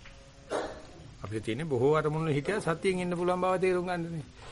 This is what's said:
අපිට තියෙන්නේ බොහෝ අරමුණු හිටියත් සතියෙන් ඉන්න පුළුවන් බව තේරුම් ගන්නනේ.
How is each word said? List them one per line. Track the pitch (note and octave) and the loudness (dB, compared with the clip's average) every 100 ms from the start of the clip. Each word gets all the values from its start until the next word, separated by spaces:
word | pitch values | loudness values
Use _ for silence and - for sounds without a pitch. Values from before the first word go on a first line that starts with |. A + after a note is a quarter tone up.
| - - - - - - - - - - - - | -18 -20 -20 -16 -6 -4 -4 -10 -16 -18 -18 -12
අපිට | G2 A2 | -8 -6
තියෙන්නේ | G#2+ A2+ E3 | -2 -2 0
බොහෝ | B2 C3+ | 4 6
අරමුණු | D#3 D3+ D#3 D#3+ | 4 2 0 2
හිටියත් | C#3+ C#3 G3+ | 0 2 0
සතියෙන් | E3 E3 G3 F#3 | 0 0 2 2
ඉන්න | F3+ F3 | 0 0
පුළුවන් | F3+ F3+ | 2 2
බව | F#3 F#3 | 2 4
තේරුම් | F#3 F3+ F3+ | 4 2 0
ගන්නනේ. | F3 E3+ E3 - - - | -2 -4 -6 -8 -14 -16